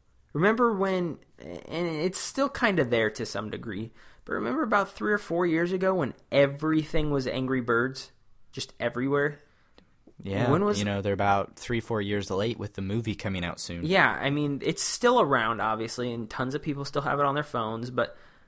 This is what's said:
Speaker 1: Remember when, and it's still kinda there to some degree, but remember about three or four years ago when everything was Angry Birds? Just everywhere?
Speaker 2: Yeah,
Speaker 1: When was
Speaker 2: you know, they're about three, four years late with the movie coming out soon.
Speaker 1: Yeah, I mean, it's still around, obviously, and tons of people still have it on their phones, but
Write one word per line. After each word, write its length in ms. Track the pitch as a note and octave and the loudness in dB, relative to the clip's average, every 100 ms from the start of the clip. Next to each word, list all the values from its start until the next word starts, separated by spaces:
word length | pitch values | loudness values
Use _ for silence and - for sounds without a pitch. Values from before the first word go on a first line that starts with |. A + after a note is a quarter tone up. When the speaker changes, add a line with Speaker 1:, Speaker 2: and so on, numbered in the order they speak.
| _ _ _ | _ _ _
Speaker 1:
Remember 420 | D3 F#3 A#3 A#3+ | 2 2 4 2
when, 440 | G3+ F#3+ F#3 F3 B2 - - | 2 0 0 -2 -6 -14 -20
and 480 | C2 F2 - D#3+ F3 | -14 -14 -8 -4 -2
it's 320 | D#3 F3+ F#3 | -2 -2 -2
still 300 | - - C4+ | -2 0 0
kinda 360 | - A#3 F3+ | 2 2 2
there 260 | B2+ A#2 A2 | 4 2 2
to 160 | - A2+ | 0 -6
some 240 | G#2+ G#2+ | -6 -6
degree, 420 | G2+ A2+ G2 A2+ - - - | -6 -6 -6 -8 -12 -20 -18
but 100 | - | -6
remember 280 | - - C4 | -2 0 -2
about 300 | B3 G#3+ G3 | 2 2 0
three 180 | - G#3+ | -2 -2
or 60 | G#3 | 0
four 280 | - E3+ F3+ | 0 0 2
years 260 | D#3+ F3 | 2 0
ago 220 | F#3 F#3+ | 0 0
when 180 | F#3+ C3+ - - | 2 0 -4 0
everything 800 | C#3 C#3 C#3+ D#3 D#3 D3+ D#3+ D3+ | 4 4 2 0 2 2 2 2
was 160 | C#3+ B2+ | 0 0
Angry 360 | B2+ C3 C3 | -2 0 0
Birds? 500 | A#2+ A#2 C3 C3+ - _ - - - | 2 2 2 -4 -14 _ -20 -20 -14
Just 220 | - - - | -10 -10 -4
everywhere? 600 | A#2+ B2 C3+ C#3+ C#3+ D3 - _ _ - - _ - - | -4 -2 0 2 0 -2 -14 _ _ -20 -20 _ -20 -12
Speaker 2:
Yeah, 280 | G2 G2 B2 | -4 0 2
Speaker 1:
When 160 | D#3 G#3 | 4 2
was 120 | G#3 | 2
Speaker 2:
you 60 | |
know, 160 | G#2 G2+ | 0 0
they're 140 | G2+ | 0
about 420 | G2 G2+ G2+ - - | 2 4 4 2 -6
three, 240 | - A#2+ | -4 -4
four 220 | - A2 | 0 -2
years 280 | G2+ G#2 F#2+ | 0 -2 -2
late 280 | F#2+ A2+ A#2+ | -2 -2 -2
with 160 | G2+ | -8
the 80 | - | -6
movie 320 | F#2+ A2 A2+ | -4 -2 -2
coming 280 | G2 G#2+ F#2 | -4 -4 -2
out 160 | F2 - | -4 -6
soon. 280 | - E2+ D3+ | -8 -4 0
Speaker 1:
Yeah, 200 | F#3+ C3+ | 4 4
I 220 | D2+ C3+ | 2 0
mean, 320 | C#3+ D3 C#3 | 0 0 -2
it's 200 | - E3 | -2 -2
still 360 | - - A#3+ B3 | -2 2 4 6
around, 440 | E3 C3 A2+ A2+ | 4 4 2 0
obviously, 500 | G#2+ A2 A2+ - B2 | 0 0 -4 -4 -4
and 160 | A#2+ A2 | -4 -6
tons 260 | - B2+ | -4 -2
of 60 | C#3+ | -2
people 220 | D#3+ C#3 | -4 -6
still 160 | C#3 D3 | -4 -2
have 160 | C#3 C#3+ | 0 0
it 40 | |
on 100 | C#3+ | 0
their 80 | C#3 | 0
phones, 480 | D3 B2 A2 A2+ A#2+ | -2 -4 -4 -4 -4
but 280 | B2+ - - - - | -2 -2 -4 -20 -20